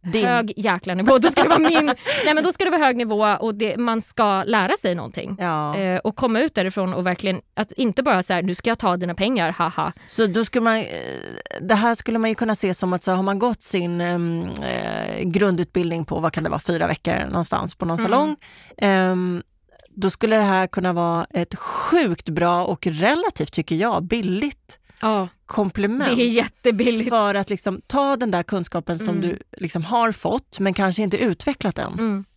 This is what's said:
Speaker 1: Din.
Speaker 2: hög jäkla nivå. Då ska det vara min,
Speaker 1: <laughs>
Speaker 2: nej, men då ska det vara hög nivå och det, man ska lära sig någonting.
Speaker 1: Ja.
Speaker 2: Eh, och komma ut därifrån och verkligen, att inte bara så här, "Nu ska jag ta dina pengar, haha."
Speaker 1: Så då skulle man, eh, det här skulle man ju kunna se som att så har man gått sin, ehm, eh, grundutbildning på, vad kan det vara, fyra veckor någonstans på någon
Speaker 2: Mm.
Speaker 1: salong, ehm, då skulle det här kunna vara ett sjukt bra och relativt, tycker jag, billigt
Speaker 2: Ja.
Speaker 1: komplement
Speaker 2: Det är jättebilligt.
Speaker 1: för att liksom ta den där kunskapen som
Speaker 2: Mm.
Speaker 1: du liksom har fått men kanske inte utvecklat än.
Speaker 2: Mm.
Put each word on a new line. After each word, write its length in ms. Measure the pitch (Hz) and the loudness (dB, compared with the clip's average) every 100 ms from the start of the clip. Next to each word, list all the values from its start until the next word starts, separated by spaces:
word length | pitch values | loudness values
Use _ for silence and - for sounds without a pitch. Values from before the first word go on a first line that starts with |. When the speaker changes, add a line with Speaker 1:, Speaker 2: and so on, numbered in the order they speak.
| 180 | -2
Speaker 1:
Din. 140 | 220 226 | 0 2
Speaker 2:
hög 260 | 240 220 208 | 2 0 -2
jäkla 360 | 208 180 - 180 | 0 0 -2 0
nivå. 220 | 220 262 | 6 6
Då 120 | 330 | 6
ska 140 | 285 | 4
det 60 | 302 | 4
vara 100 | 330 | 6
min, 260 | 320 320 302 | 6 4 2
Speaker 1:
<laughs> 400 | 262 480 587 453 | 0 -2 0 2
Speaker 2:
nej, 80 | 302 | 4
men 80 | |
då 80 | 320 | 2
ska 120 | - 381 | 0 0
det 40 | |
vara 100 | 330 | 4
hög 140 | 285 247 | 4 2
nivå 200 | 233 208 214 202 | 0 2 4 2
och 160 | 226 208 | 0 -2
det, 220 | 226 202 | -2 0
man 240 | 240 226 | 0 -2
ska 420 | - - 214 190 | -4 0 2 2
lära 340 | 196 220 185 392 | 2 2 2 0
sig 180 | 202 175 | 0 -2
någonting. 400 | 120 - - 196 | -6 -10 -10 -6
Speaker 1:
Ja. 380 | 180 156 151 151 | -2 -2 -2 -2
Speaker 2:
Eh, 200 | 190 185 | -2 -2
och 160 | 220 208 | -2 -2
komma 240 | 254 220 | 0 2
ut 160 | 311 - | 0 0
därifrån 380 | 185 202 185 | -2 -2 -2
och 120 | 180 180 | -2 -2
verkligen, 360 | 180 196 185 _ | -2 -2 -4 _
att 180 | - 220 | -8 -6
inte 320 | - 247 196 | -2 0 0
bara 200 | 262 196 | 2 2
så 100 | 180 | 2
här, 80 | 180 | 0
"Nu 120 | 185 175 | 0 -2
ska 140 | - | -2
jag 100 | 226 | 0
ta 180 | 202 180 | 0 0
dina 180 | 180 170 | -2 -2
pengar, 360 | 196 254 165 | -2 0 -2
haha." 400 | 190 165 170 156 - - | 0 -2 -2 -4 -6 -8
Speaker 1:
Så 180 | - 220 | 0 2
då 180 | 185 220 | 2 0
skulle 180 | 247 | 0
man, 140 | 226 220 | 2 0
eh, 80 | 196 80 62 65 50 57 - - | -2 -8 -8 -10 -10 -14 -12 -10
det 140 | 185 208 | 2 4
här 200 | 233 226 | 4 0
skulle 240 | - 226 | -2 0
man 100 | 220 | 0
ju 60 | 220 | 0
kunna 200 | 226 214 | -2 0
se 180 | 196 | 0
som 200 | 180 180 | 0 -2
att 100 | 180 | -2
så 80 | - | 0
har 120 | 185 | 0
man 160 | 190 196 | 0 0
gått 240 | 240 214 | 0 -2
sin, 380 | - 185 175 175 | -4 -2 -2 -2
ehm, 480 | 175 175 170 165 175 180 | -2 0 0 -2 -4 -6
eh, 640 | - 62 55 53 55 - | -4 -4 -4 -6 -6 -4
grundutbildning 840 | 185 175 208 175 175 180 175 165 156 | -2 2 2 2 -2 -2 -2 -4 -4
på, 140 | 165 | -2
vad 140 | 160 | -2
kan 100 | 165 | -2
det 60 | 160 | -4
vara, 100 | 151 | -4
fyra 280 | - 165 170 | -2 -2 0
veckor 380 | 156 - - - | -2 -2 -4 -2
någonstans 460 | 175 170 - - - | -4 -2 -4 -4 -6
på 100 | 170 | -4
någon 140 | 165 | -2
Speaker 2:
Mm. 120 | - | 0
Speaker 1:
salong, 240 | 240 302 302 - - - - | 2 0 -4 -10 -20 -20 -2
ehm, 680 | 202 190 185 185 180 175 - _ _ _ - | 2 4 2 0 -2 -4 -8 _ _ _ -20
då 200 | 202 190 | -2 -2
skulle 260 | - 220 220 | 0 2 4
det 60 | |
här 240 | 202 190 185 | 4 2 2
kunna 260 | - 180 | 0 0
vara 320 | 170 170 170 - | 0 0 0 -2
ett 260 | - 170 - | -4 -4 -6
sjukt 720 | - - - 339 254 165 - | -6 -4 2 2 2 0 -4
bra 360 | 160 170 175 180 | 0 2 2 0
och 220 | 165 185 | -2 -2
relativt, 680 | 156 196 311 - - 151 | 2 2 2 -2 -4 -6
tycker 220 | - 156 160 | -4 -2 0
jag, 280 | 220 185 | 0 0
billigt 760 | 170 233 185 185 285 - _ - _ - | -2 -2 0 -2 -2 -6 _ -20 _ -4
Speaker 2:
Ja. 260 | 220 214 180 _ - | 0 0 -2 _ -6
Speaker 1:
komplement 680 | - 196 190 202 247 269 247 | -2 -2 0 0 0 2 2
Speaker 2:
Det 60 | |
är 40 | 240 | 4
jättebilligt. 800 | 233 226 _ 247 208 240 226 240 | 2 0 _ 0 2 2 2 2
Speaker 1:
för 260 | 233 208 196 | 2 2 0
att 140 | 196 | -2
liksom 320 | 202 - 190 _ | -2 -4 -6 _
ta 280 | 277 277 262 | 0 2 2
den 160 | 233 | 0
där 120 | 180 | -2
kunskapen 560 | 170 196 175 170 - 170 | -2 -4 -2 -6 -4 -4
som 100 | 214 | -2
Speaker 2:
Mm. 120 | 208 | 0
Speaker 1:
du 180 | 175 - - - | -2 -4 -10 -8
liksom 260 | 175 185 | -6 -4
har 280 | 165 240 226 | 0 2 2
fått 480 | 214 - 233 _ - | 0 -2 -4 _ -2
men 140 | 196 | -2
kanske 280 | 185 190 180 | 2 0 2
inte 140 | 208 196 | 0 0
utvecklat 600 | 240 170 - 277 202 - | 0 0 -4 -2 -4 -4
än. 160 | - | -6
Speaker 2:
Mm. 320 | 180 226 196 196 | -4 -2 -2 -6